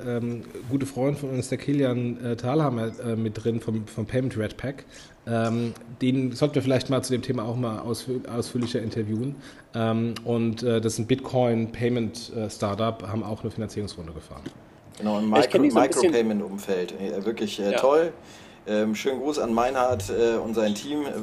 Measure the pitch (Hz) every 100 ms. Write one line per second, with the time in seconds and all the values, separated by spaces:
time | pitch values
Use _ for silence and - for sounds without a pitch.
0 | 123 120 120 120 107 - 120 135 135 -
1 | 135 143 139 131 127 127 - 143 135 123
2 | 120 120 120 117 123 151 147 117 113 110
3 | 117 113 113 107 117 113 113 110 104 -
4 | 107 127 131 113 104 - 123 139 - -
5 | - - - 117 113 113 117 110 - 123
6 | 127 135 131 117 151 143 127 131 - 131
7 | - 123 - 123 113 120 123 110 117 117
8 | - 127 - 120 113 123 117 123 107 110
9 | 107 110 127 139 - - - 117 113 113
10 | 117 110 117 117 117 110 120 113 110 104
11 | 107 131 - 131 123 113 113 110 120 123
12 | 110 - - 117 107 - 104 101 113 107
13 | - 113 101 110 113 107 107 - 101 -
14 | 82 78 - - - - - - - -
15 | 107 104 107 110 123 - 143 120 131 127
16 | 170 123 113 104 101 98 101 95 87 82
17 | 98 98 101 110 110 - 143 123 131 151
18 | 170 156 - - - - - 107 107 107
19 | 139 131 139 147 123 113 123 135 123 120
20 | 98 98 117 113 110 113 107 104 139 151
21 | 143 -